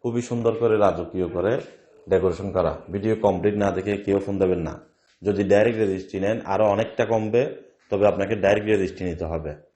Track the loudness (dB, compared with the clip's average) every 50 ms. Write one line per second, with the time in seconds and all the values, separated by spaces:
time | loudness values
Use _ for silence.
0 | -4 -2 -4 -4 -4 -4 -6 0 0 0 0 2 2 2 4 4 4 2 2 0
1 | -8 -6 -4 -4 -4 -2 -2 -2 0 0 0 -2 -4 -10 -20 -20 _ _ _ -20
2 | -2 0 0 2 2 0 -2 -2 -6 -4 -2 0 0 0 -2 -4 -10 -8 -8 -4
3 | -2 -2 -2 2 2 0 0 2 0 0 0 2 0 0 0 -2 -2 -2 -4 -2
4 | 0 0 0 0 0 -2 -2 0 2 2 2 0 -2 -6 -8 -12 -18 _ _ _
5 | _ _ _ _ -2 -2 0 0 2 4 4 4 4 4 2 0 0 0 -2 -4
6 | -6 -8 -6 -4 -2 -2 -2 -4 -4 -4 0 2 2 2 2 0 -2 -4 -2 -2
7 | 0 0 0 -2 0 0 0 0 0 0 -6 -12 -18 -20 _ _ _ _ 0 4
8 | 4 4 4 2 -2 -2 -2 2 4 2 2 2 2 2 2 2 2 -2 -4 -6
9 | -6 -6 -6 -6 -6 -6 -6 -6 -6 -8 -12 -14 _ _ _